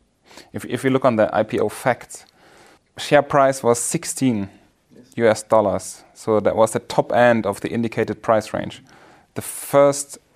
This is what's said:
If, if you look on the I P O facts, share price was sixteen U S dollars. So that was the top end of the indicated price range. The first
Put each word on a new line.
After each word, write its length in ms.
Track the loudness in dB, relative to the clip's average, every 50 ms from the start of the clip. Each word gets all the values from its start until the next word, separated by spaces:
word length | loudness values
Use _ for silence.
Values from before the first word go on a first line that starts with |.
| _ _ _ _ _ _ -20 -20 -20 _ -14
If, 140 | -12 -10
if 180 | -8 -8 -4 -2
you 60 | 0
look 160 | 0 2 2
on 100 | 2 2
the 180 | 2 2 2 2
I 100 | 0 -2
P 140 | -2 -2 -4
O 100 | -4 -4
facts, 560 | -4 -4 -4 -4 -4 -4 -6 -16 -20 -20 -20 _ _ _ _ _ _ _ _ _ _ _ _ _ _ -14
share 240 | -2 2 2 2 4
price 400 | 4 2 4 4 4 2 2 2
was 160 | 2 2 2
sixteen 720 | 0 -4 -6 -6 -6 -8 -6 -2 0 0 0 0 -4 -8 -10 _ _ _ _ _ _ _ _ -20 -20 _ _
U 100 | 0 2
S 160 | 2 2 0 0
dollars. 600 | 2 2 2 4 2 0 -4 -6 -10 -16 -20 -20 _ _
So 280 | -10 -2 0 0 2
that 140 | 2 2 2
was 160 | 2 2 2 0
the 80 | -2
top 320 | -8 -4 -2 -2 -2 0 2
end 340 | 4 4 4 4 2 0
of 140 | -4 -4 -4 -6
the 80 | -6
indicated 520 | -4 -4 -4 -4 -4 -4 -4 -4 -4 -4 0
price 300 | 2 2 2 0 -2 -6
range. 300 | -8 -8 -8 -10 -14 -18 _ _ -20 -20 -20 _ _ _ _ -14
The 80 | -12 -12
first 760 | -12 -12 -14 -6 0 2 4 4 4 2 0 -6 -12 -16 -20 _ _ _